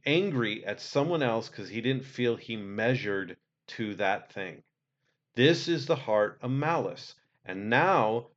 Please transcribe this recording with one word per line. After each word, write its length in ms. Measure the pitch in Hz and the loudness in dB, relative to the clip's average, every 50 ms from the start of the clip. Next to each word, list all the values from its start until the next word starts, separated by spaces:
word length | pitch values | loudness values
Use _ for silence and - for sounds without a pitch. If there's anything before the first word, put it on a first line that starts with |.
| - | -2
angry 600 | 139 147 175 202 202 151 123 117 104 107 113 - | 0 2 2 2 0 0 0 0 0 -2 -6 -6
at 160 | 98 104 - | -8 -8 -8
someone 400 | - - - 143 143 165 175 160 | -8 -2 0 0 2 2 2 2
else 260 | 139 120 113 113 113 | 2 2 2 0 -2
'cause 220 | - - - 98 90 | -6 -12 -14 -12 -8
he 120 | 101 117 | -8 -4
didn't 240 | 113 127 135 127 135 | -2 0 -2 -2 -4
feel 300 | - - - 123 120 117 | -8 -4 0 0 0 0
he 220 | 113 - - 113 | -2 -6 -10 -10
measured 800 | 107 101 98 101 107 110 123 131 127 - 104 101 98 95 85 87 _ _ _ _ _ _ | -8 -8 -8 -4 0 0 2 0 0 0 -2 -4 -4 -4 -6 -10 _ _ _ _ _ _
to 300 | - - - 113 107 101 | -16 -8 -6 -6 -6 -2
that 360 | 90 101 95 101 101 - - | 0 2 2 0 0 -4 -10
thing. 300 | - 101 95 90 80 - _ _ _ _ _ _ _ _ _ _ _ _ _ _ - | -10 -10 -10 -10 -10 -16 _ _ _ _ _ _ _ _ _ _ _ _ _ _ 2
This 320 | 120 127 156 - - - | 4 6 6 6 4 2
is 200 | 170 170 151 131 | -2 -2 -2 0
the 80 | - 160 | 0 -2
heart 420 | 131 - - 107 104 104 104 - - | -2 0 2 4 4 4 2 0 -6
of 100 | - 123 | -6 -4
malice. 640 | 131 139 147 160 170 151 107 92 - - - - - _ _ _ _ _ - | -2 -2 0 0 0 0 -2 -4 -6 -10 -16 -18 -20 _ _ _ _ _ -12
And 240 | - 92 98 101 110 | -10 -8 -6 -2 2
now 600 | 117 135 165 190 190 151 110 107 113 120 117 - _ | 4 4 6 6 4 4 4 2 0 -2 -4 -8 _